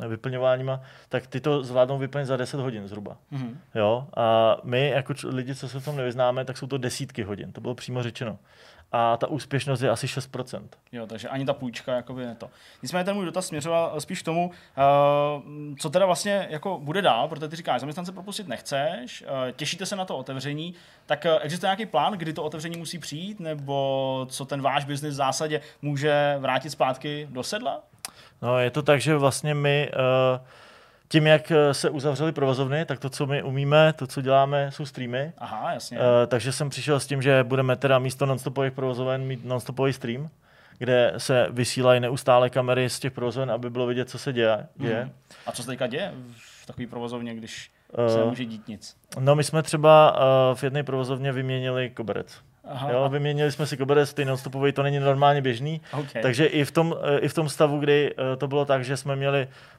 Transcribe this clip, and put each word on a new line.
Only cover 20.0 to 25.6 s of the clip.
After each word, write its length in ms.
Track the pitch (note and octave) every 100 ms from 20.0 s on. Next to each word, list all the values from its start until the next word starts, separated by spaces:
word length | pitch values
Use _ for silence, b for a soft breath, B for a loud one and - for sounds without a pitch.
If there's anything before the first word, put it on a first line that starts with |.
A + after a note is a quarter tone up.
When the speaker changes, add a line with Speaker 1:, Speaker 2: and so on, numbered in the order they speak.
| F#3
Speaker 2:
to 120 | C#3+
otevření, 560 | B2+ C3+ C#3+ D3 E3+ F3 B B -
tak, 200 | C#3+ E3+
eh, 140 | D#3+
existuje 280 | D3 F3 G3
nějaký 180 | G3 A3
plán, 280 | D3+ E3
kdy 200 | G3+ D#3
to 100 | D#3+
otevření 340 | D3+ D#3+ E3+ E3+
musí 220 | D#3+ E3+
přijít, 400 | - D3 G3 G#3
nebo 880 | D#3+ D3+ C#3 C#3 C3+ C3+ C3+ C3 B2+
co 160 | - C#3
ten 160 | C#3
váš 240 | C3+ C#3+ C#3
biznis 280 | C#3 D3+
v 40 | C#3
zásadě 440 | C3+ C3+ D#3 D3+